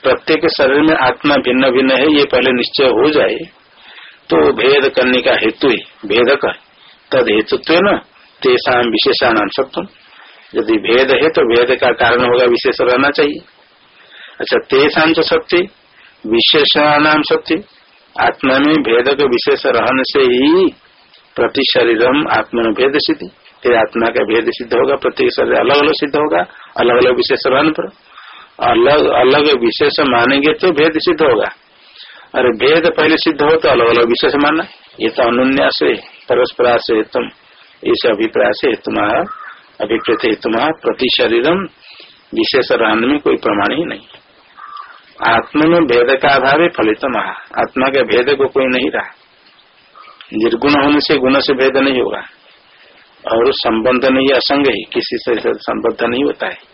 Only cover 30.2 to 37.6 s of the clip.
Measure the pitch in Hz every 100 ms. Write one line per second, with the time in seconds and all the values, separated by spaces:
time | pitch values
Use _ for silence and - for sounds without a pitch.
30.2 | 123 139 147 156 185 147 160 156 180 156
31.2 | 156 110 104 - _ _ - - - -
32.2 | - - 123 110 127 165 165 156 156 160
33.2 | 165 143 147 160 160 123 117 117 117 120
34.2 | 147 143 143 156 185 - - - 110 127
35.2 | 120 120 127 135 139 - 143 107 - -
36.2 | - 120 123 - 123 117 - 110 107 127
37.2 | 113 - _ _